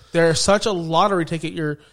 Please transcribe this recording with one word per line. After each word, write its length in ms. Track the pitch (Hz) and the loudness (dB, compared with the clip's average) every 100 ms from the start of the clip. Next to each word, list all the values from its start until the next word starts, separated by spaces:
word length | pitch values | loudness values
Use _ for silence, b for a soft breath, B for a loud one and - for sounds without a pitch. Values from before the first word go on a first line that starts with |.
| _ | _
they're 220 | 170 165 160 | 0 2 2
such 300 | - 208 220 | 2 2 2
a 40 | |
lottery 540 | 185 160 160 202 185 160 | -2 0 2 2 0 -2
ticket. 280 | 165 156 | -6 -6
You're, 260 | 180 151 147 b | -6 -6 -6 b